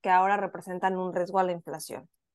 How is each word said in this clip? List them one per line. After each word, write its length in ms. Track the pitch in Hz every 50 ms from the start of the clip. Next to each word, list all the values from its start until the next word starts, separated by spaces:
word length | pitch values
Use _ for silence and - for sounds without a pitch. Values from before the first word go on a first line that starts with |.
que 80 | - 190
ahora 280 | 185 185 185 196 202 202
representan 600 | 196 180 - 175 170 190 180 180 190 190 190 185
un 160 | 185 185 170
riesgo 260 | 180 175 185 185 190
a 40 | 185
la 80 | 180
inflación, 560 | 175 170 - - 147 156 - - - - 165 - _ _ _ _